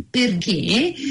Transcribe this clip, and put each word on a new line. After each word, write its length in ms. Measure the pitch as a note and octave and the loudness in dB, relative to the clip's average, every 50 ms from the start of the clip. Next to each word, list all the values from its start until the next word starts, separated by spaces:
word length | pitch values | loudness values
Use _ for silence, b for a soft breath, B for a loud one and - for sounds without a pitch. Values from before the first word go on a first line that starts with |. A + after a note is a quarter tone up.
| B - | B -4
perché, 840 | - B3 B3 A#3+ F#3 F3 - - F#3 D3 - - F3+ A#3+ D#4+ F4+ F4 B C#4 C#4+ | 0 0 2 2 0 0 0 -2 -2 -2 0 0 2 2 2 0 -2 B -4 -4